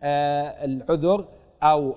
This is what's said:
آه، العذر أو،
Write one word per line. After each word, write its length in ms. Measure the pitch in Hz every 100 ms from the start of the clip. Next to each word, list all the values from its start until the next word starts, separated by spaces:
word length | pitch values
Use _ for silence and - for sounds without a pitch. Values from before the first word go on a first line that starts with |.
آه، 600 | 143 143 147 143 143 -
العذر 600 | 143 131 131 165 165 202 190 - _ -
أو، 340 | 151 151 139